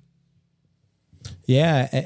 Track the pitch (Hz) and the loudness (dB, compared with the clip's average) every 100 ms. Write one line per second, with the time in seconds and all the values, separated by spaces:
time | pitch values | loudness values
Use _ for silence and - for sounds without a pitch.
0 | _ _ _ _ _ _ _ _ _ _ | _ _ _ _ _ _ _ _ _ _
1 | _ _ - - - 131 165 147 135 139 | _ _ -20 -12 0 2 2 0 0 -4